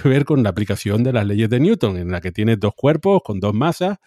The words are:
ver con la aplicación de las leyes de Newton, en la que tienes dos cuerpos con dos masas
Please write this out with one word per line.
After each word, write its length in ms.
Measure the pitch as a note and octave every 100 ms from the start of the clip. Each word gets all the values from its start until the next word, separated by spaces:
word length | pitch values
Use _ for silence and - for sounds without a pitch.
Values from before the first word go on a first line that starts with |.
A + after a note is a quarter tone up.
| C#3+
ver 160 | C3+
con 200 | - D3
la 60 | G#2+
aplicación 540 | F2+ G#2 G2 G2+ G#2+
de 100 | B2
las 120 | B2 G2+
leyes 240 | G2+ A2
de 100 | B2
Newton, 380 | E3 A3+ G#2+ F#2
en 140 | F2
la 100 | F2+
que 100 | F#2
tienes 280 | F2 G#2+ A2
dos 140 | G2+ -
cuerpos 460 | C#3 D#3 G3 G3
con 160 | - G2
dos 140 | G2+
masas 440 | G#2+ D#3+ - F3+ G3+